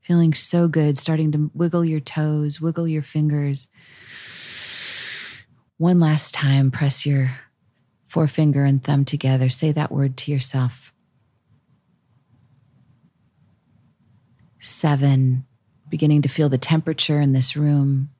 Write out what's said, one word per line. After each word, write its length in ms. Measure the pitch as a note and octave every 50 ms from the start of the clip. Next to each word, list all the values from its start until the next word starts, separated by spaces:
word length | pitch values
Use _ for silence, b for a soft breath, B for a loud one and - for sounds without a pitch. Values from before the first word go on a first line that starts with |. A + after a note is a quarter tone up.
feeling 340 | _ - F3 E3+ E3+ E3 D3+
so 340 | - - - - F3 E3+ E3+
good, 300 | D#3 D#3+ D3+ D3 C#3+ C#3
starting 340 | - - D#3+ D#3 D#3+ D#3 D3+
to 180 | D3+ D3 D3+ _
wiggle 300 | C#3+ E3+ E3+ E3 F3 E3+
your 160 | E3 D#3 D3+
toes, 600 | C#3 - - - D3+ D3+ D3+ D3+ D3 D3 C#3+ -
wiggle 260 | D#3 E3 E3 F3 E3+
your 160 | E3 D#3 D#3 C#3+
fingers. 680 | - - D3+ D3+ D3+ D3 D3 C#3+ C#3+ C#3 C#3 - _ B B B B B B B B B B B B B B B B B B B B B B B B B B B B B B B B B B B B _ _ _ _ _ _
One 200 | D#3+ F3 F3+ F3
last 360 | E3 D#3 D#3 D3+ - - -
time, 360 | - - C#3 C#3 C#3 C3+ C3+
press 360 | B2+ - D3 C#3 C3+ - -
your 320 | D3 C#3+ C#3 C3+ B2+ B2+ - - _ _ _ _ _ _ _ _ _ _ _ _
forefinger 580 | _ - E3 D#3+ D3 - - D#3 D3+ C#3 C#3 C#3
and 200 | C#3 C#3 C3+ B2+
thumb 220 | - D3 C#3 C#3
together. 420 | - - D3 - C3 C3 C3 B2+ B2+
Say 240 | C3 - - D#3 D3+
that 180 | D#3 D3 -
word 280 | - C#3 C#3 C#3 C3 C3
to 120 | - -
yourself. 600 | D3 C#3 B2+ - - C3 B2 B2 A#2+ - - - _ _ _ _ _ _ _ _ _ _ _ _ _ _ _ _ _ _ _ _ _ _ _ _ _ _ _ _ _ _ _ _ _ _ _ _ _ _ _ _ _ _ _ _ _ _ _ _ _ _ _ _ _ _ _ _ _ _ _ _ _ _ _ _ _ _ _ _ _ _ _ _ _ _
Seven, 880 | - - - - - D#3 D3 C#3 C3+ C#3 C#3 C3+ C3 C3 B2+ B2+ C3 _ _ _ _ _ _ _ _ -
beginning 320 | - D#3 - D3+ D3+ D3 C#3+
to 60 | C#3+
feel 200 | - - D#3 D3
the 100 | C3+ B2
temperature 640 | - - D#3+ D#3+ D#3+ - D#3+ - - - D3+ D3
in 120 | D3 C#3 C3+
this 240 | C3 B2+ - -
room 540 | C#3+ D3 D3 D3 C#3+ C#3 C#3 C#3 C3+ C3+ C#3+ - _